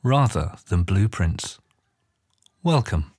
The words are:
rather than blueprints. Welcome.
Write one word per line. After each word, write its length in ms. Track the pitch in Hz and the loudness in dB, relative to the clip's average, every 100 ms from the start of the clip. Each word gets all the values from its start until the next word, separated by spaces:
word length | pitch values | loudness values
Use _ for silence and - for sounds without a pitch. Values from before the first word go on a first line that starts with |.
rather 500 | 123 139 131 - 76 - - | 2 2 2 0 -6 -8 -4
than 160 | 90 | -2
blueprints. 720 | 87 95 107 - 85 - - - _ _ _ _ _ _ _ _ _ _ | 0 2 0 0 -2 -2 -8 -14 _ _ _ _ _ _ _ _ _ _
Welcome. 500 | 170 156 117 82 73 | 0 0 2 -2 -4